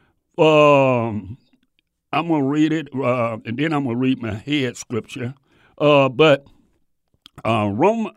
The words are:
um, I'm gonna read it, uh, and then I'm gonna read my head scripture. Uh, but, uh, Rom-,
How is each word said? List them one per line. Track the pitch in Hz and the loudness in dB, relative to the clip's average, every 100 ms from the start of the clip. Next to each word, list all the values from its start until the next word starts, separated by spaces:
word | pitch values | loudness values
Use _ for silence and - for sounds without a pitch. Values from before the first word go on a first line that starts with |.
| _ _ _ - | _ _ _ 0
um, | 160 151 147 143 131 127 113 107 95 120 _ _ _ _ _ _ _ | 4 6 6 6 4 0 -2 -6 -10 -16 _ _ _ _ _ _ _
I'm | 143 165 | -6 -2
gonna | 156 | -2
read | 135 147 156 | 0 0 0
it, | 156 143 | 0 -6
uh, | 131 135 123 117 110 | -4 -2 -2 -2 -6
and | 117 117 | -8 -6
then | 156 | -2
I'm | 147 | -2
gonna | 135 120 | -2 -2
read | 131 131 | -2 -2
my | 113 | -4
head | 107 101 147 127 123 | -8 -6 -4 -4 -8
scripture. | - 117 - - 120 139 _ _ _ - | -10 -8 -8 -10 -12 -12 _ _ _ -2
Uh, | 147 143 135 | 2 4 2
but, | 120 156 139 - _ _ _ _ _ _ _ - - | 2 4 2 0 _ _ _ _ _ _ _ -20 -10
uh, | 110 113 104 | -4 -2 -2
Rom-, | 101 175 226 214 | 0 0 0 -6